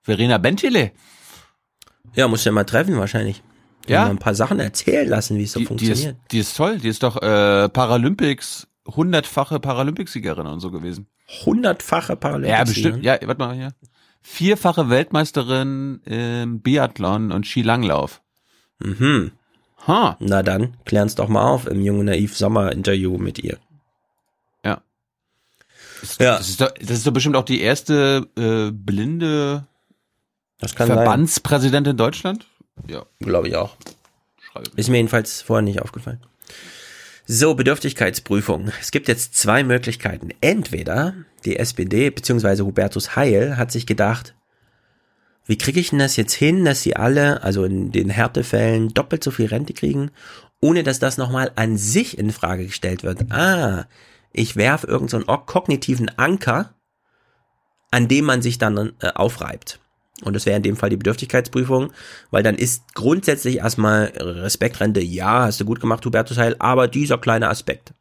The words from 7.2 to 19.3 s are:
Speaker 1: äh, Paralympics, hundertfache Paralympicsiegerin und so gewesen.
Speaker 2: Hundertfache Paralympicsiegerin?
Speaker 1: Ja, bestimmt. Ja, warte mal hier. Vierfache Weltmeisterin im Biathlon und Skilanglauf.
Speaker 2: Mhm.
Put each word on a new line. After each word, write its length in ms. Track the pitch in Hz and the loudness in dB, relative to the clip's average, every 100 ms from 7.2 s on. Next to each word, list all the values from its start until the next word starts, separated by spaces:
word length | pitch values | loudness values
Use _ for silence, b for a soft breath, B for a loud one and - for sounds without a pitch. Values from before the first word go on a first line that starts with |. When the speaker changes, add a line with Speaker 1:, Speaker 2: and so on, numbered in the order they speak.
Speaker 1:
äh, 480 | 104 104 101 101 101 | 2 4 6 4 4
Paralympics, 960 | - 120 120 127 196 156 135 - - - _ | 2 2 2 2 2 0 -2 -8 -14 -18 _
hundertfache 760 | - - 175 165 - - 139 151 | -8 -2 2 0 0 -4 -2 -4
Paralympicsiegerin 880 | 139 123 135 160 180 120 92 80 78 | -2 -2 -2 -4 -8 -8 -6 -6 -8
und 120 | 80 | -8
so 120 | 90 | -10
gewesen. 360 | 90 85 90 104 _ _ - | -10 -10 -12 -16 _ _ -6
Speaker 2:
Hundertfache 720 | - 226 240 175 - 165 - 175 | -2 0 0 -2 -2 -4 -2 -4
Paralympicsiegerin? 400 | 147 147 135 110 | -4 -4 0 2
Speaker 1:
Ja, 40 | |
bestimmt. 400 | 120 107 107 113 | 2 2 0 0
Ja, 220 | 117 131 - | 0 0 -2
warte 120 | 127 | -4
mal 160 | 123 | -4
hier. 140 | 127 135 - _ b b b | -6 -10 -14 _ b b b
Vierfache 680 | - - 180 208 185 170 135 | -18 0 2 4 2 2 4
Weltmeisterin 1120 | 127 - 151 156 147 123 131 135 135 139 131 | 2 2 0 0 -2 0 -2 -2 -4 -6 -10
im 560 | - 113 120 120 120 113 | -8 -6 -4 -4 -4 -2
Biathlon 680 | 127 143 123 - 92 104 110 | 2 2 2 0 -2 0 0
und 140 | 90 101 | -2 -2
Skilanglauf. 760 | - 117 120 107 71 71 - _ _ _ _ _ _ | 0 2 2 2 0 -2 -10 _ _ _ _ _ _
Speaker 2:
Mhm. 520 | 101 98 135 135 82 | -8 0 2 2 0